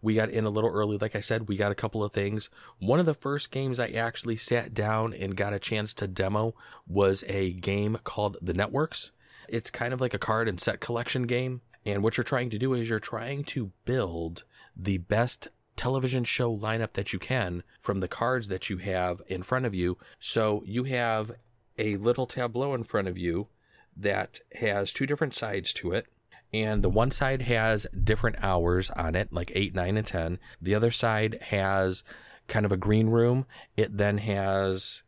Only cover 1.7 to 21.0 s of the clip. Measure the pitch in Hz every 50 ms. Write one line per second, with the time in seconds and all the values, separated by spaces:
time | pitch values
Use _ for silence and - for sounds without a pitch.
1.7 | 98 - - 110 - 113 104 101 - - 101 101 104 107 107 - _ - - -
2.7 | - _ - 95 127 160 180 160 151 - - 139 143 147 - - - 135 135 135
3.7 | 127 120 120 104 92 110 113 117 113 - - 117 113 110 - - 123 120 107 -
4.7 | 113 107 107 107 110 110 110 113 110 - - 98 98 95 101 101 101 98 - -
5.7 | 113 107 104 107 - - - 98 92 87 95 95 101 104 110 113 113 - - -
6.7 | - - _ - 87 98 101 98 95 95 - - 98 98 98 92 87 90 87 -
7.7 | 98 101 104 104 110 110 - - - - 104 104 101 - - 92 85 87 101 104
8.7 | - 135 151 160 - - - - _ _ _ _ - - - - - 117 113 -
9.7 | - - - 120 131 123 127 123 - - - - 110 110 117 113 95 87 - -
10.7 | 101 - - - 120 117 120 - - 127 127 120 123 123 127 131 127 123 - _
11.7 | _ _ _ 110 101 101 101 113 113 - 120 - - 127 123 123 113 104 120 135
12.7 | 131 123 117 113 113 107 - - - 110 113 123 143 139 143 - - 139 117 98
13.7 | - _ _ - 123 131 110 90 82 82 85 82 85 - - _ _ - - -
14.7 | _ - 92 98 98 92 87 - 104 107 120 127 - - - - _ _ _ _
15.7 | _ - - 131 131 135 127 127 123 131 120 - - - 127 120 113 104 104 110
16.7 | 110 113 113 107 _ - 101 - - 90 - - 127 131 107 90 87 87 87 _
17.7 | _ _ _ - 104 98 92 90 - - 117 120 131 127 113 101 98 92 - -
18.7 | 101 90 92 101 92 92 90 90 87 90 - - 92 92 90 - - 127 131 120
19.7 | 101 92 87 87 90 - - - - _ - - - 120 110 107 104 107 - -
20.7 | 101 120 127 135 131 123